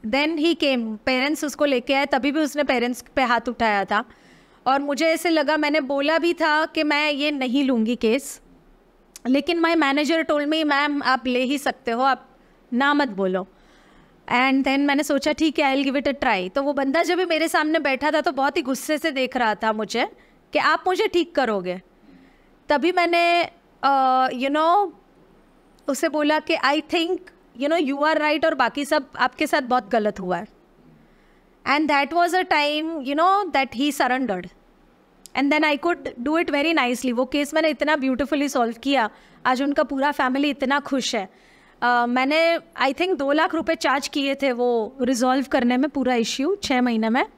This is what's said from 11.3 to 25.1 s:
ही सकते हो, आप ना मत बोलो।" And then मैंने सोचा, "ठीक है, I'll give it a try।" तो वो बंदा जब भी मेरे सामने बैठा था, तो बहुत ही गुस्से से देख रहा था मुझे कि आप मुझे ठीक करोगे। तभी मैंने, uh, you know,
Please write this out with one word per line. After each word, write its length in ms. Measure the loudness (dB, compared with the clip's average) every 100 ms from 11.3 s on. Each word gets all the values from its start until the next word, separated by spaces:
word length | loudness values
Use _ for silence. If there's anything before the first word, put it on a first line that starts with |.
| 0
ही 140 | 0 0
सकते 340 | -2 -4 -4
हो, 100 | 0
आप 280 | 0 0 -6 _ _ _ _
ना 200 | 0 2
मत 140 | 2 0
बोलो।" 400 | 0 -2 -2 -6 _ -20 -20 -20 -20 -20 _ -4
And 380 | 0 2 2
then 160 | 2 0
मैंने 240 | 2 0
सोचा, 280 | 0 0 0
"ठीक 280 | 0 0 2
है, 160 | 0 2
I'll 160 | 0
give 160 | -2 -2
it 80 | -2
a 80 |
try।" 300 | 0 0 -2
तो 100 | -4
वो 100 | -2
बंदा 300 | -2 0 0
जब 140 | 0 0
भी 80 | 0
मेरे 220 | 0 0
सामने 320 | 0 0 0
बैठा 320 | 0 0 0
था, 100 | 0
तो 100 | 0
बहुत 260 | 0 -2 -2
ही 40 |
गुस्से 360 | -4 -4 -2 -2
से 140 | -2
देख 260 | -2 -4 0
रहा 180 | -2 0
था 180 | -2
मुझे 320 | -2 -4 -2 -4 -6 -20 _ _
कि 60 | 0
आप 240 | 2 2 0
मुझे 200 | 0 0
ठीक 280 | 0 0 -2
करोगे। 460 | 0 -2 -4 -8 -12 _ -20 -20 -20 _ _ _ 0
तभी 220 | 2 2
मैंने, 580 | 2 2 2 4 2 0 -8 _ _ 0
uh, 580 | 2 2 2 0 0
you 120 | -2 0
know, 360 | 4 2 2 -6 _